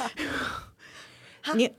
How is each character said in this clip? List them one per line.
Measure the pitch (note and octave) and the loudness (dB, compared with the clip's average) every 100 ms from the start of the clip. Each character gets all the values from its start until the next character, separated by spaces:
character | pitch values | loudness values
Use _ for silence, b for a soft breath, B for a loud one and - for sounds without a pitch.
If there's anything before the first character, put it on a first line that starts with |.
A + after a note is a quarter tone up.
| A#3+ - D4 B B | -2 -2 -2 B B
<laughs> | B B - - - - - - - C#4+ | B B -18 -20 -18 -18 -20 -20 -6 2
你， | A3+ - | 4 4